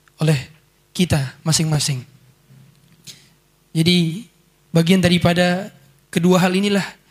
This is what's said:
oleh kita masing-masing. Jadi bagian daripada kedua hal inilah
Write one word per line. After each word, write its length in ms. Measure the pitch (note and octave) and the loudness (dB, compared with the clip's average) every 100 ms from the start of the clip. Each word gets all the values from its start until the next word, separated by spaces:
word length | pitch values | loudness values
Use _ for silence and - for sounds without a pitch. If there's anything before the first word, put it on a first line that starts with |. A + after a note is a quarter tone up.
| _ _ | _ _
oleh 320 | D#3 D3 - - _ _ _ - | 0 0 -4 -18 _ _ _ -4
kita 420 | F3+ D#3 C3 - D#3+ | -2 -2 -4 -8 -2
masing-masing. 560 | D#3 D#3+ D3+ - C3 - _ _ _ _ - - _ _ _ - - _ _ _ _ _ D#3+ | -2 0 -2 -4 -6 -10 _ _ _ _ -20 -20 _ _ _ -20 -20 _ _ _ _ _ -2
Jadi 500 | E3 F3+ E3 E3 B3 _ _ _ _ | 2 2 0 -4 -12 _ _ _ _
bagian 300 | E3 E3 F#3+ | 0 2 2
daripada 680 | F3+ F3 E3+ F3 F3+ F3+ A3 - _ _ _ | 2 2 2 0 0 -2 -8 -16 _ _ _
kedua 320 | - F3 F3+ | -2 2 2
hal 140 | F3+ F3+ | 2 0
inilah 300 | G3+ G3+ - - _ | 0 -2 -4 -12 _